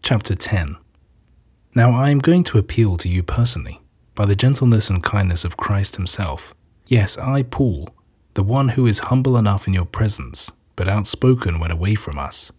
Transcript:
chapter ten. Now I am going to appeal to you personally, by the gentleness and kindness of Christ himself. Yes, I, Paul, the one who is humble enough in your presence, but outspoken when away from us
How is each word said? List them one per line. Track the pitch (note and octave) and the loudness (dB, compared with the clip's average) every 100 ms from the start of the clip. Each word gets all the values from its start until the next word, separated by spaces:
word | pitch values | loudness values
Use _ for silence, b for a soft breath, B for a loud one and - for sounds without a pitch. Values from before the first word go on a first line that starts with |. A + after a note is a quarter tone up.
chapter | - A2 - | 0 -2 0
ten. | F#2+ - G2 D2 D#2+ _ _ _ _ _ _ _ _ _ B2+ | -6 -2 -2 -4 -8 _ _ _ _ _ _ _ _ _ 2
Now | A#2+ | 4
I | B2 C#3 | 4 4
am | C#3+ | 4
going | E3 F3+ | 4 4
to | F3 A2 | 4 2
appeal | - - A2 F2 | 2 0 2 0
to | F2+ | 0
you | F2+ | -2
personally, | F2 - A#2+ D#2 C2+ - _ _ _ - | 0 0 0 -2 -10 -14 _ _ _ -2
by | G2+ | 0
the | |
gentleness | G2+ B2+ C#3 B2+ A2 - | 2 2 4 4 4 2
and | F#2 | -2
kindness | - G#2 F#2+ E2+ | 0 0 0 -2
of | F2 - | -4 -6
Christ | - G2+ G2+ | -2 -2 -2
himself. | - F2 - F#2 C2+ - _ _ _ _ | -4 -6 -4 -6 -8 -14 _ _ _ _
Yes, | A#2+ G2+ - | 2 2 -2
I, | C3 C#3 | -2 -2
Paul, | B2 - C3 D2+ D#2+ _ _ _ _ | -2 0 0 0 -8 _ _ _ _
the | - | -4
one | G2 C3 C3+ | 0 2 0
who | B2 | 2
is | B2 G2+ | 2 0
humble | - B2+ C3 A#2+ | 0 0 2 2
enough | G#2 G2+ - | 2 0 0
in | |
your | F#2 | -2
presence, | F2 - A2 G2+ B1 - - _ _ | -2 -2 -2 -2 -10 -12 -14 _ _
but | - F#2+ | -6 -2
outspoken | G#2 G2 - C3 B2 F#2 E2 | -2 -2 0 2 2 0 -2
when | E2 | -4
away | D#2+ F#2+ | -2 -2
from | G#2+ - C#2+ | -2 -4 -10
us | C2+ - - | -10 -10 -16